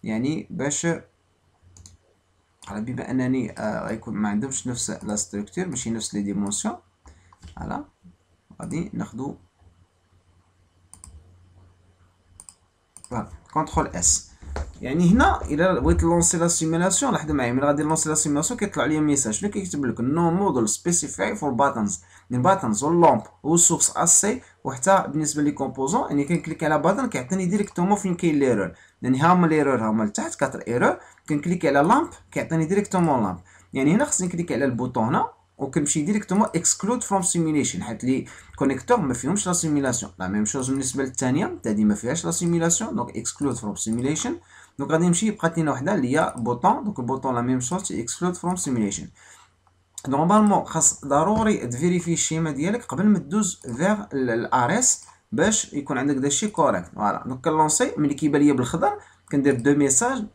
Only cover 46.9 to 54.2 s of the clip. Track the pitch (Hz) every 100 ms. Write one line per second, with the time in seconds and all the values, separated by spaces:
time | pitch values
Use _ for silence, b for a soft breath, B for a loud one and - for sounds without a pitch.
46.9 | - 120 131 135 123 123 131 123 185 196
47.9 | - 117 - 180 180 175 180 147 120 104
48.9 | 92 - B B B B _ _ _ _
49.9 | - 139 139 165 214 208 185 - 160 156
50.9 | - 143 139 165 214 220 208 120 123 175
51.9 | 180 170 165 - 160 160 135 165 233 -
52.9 | 135 208 190 139 202 208 - 139 117 180
53.9 | 208 - 139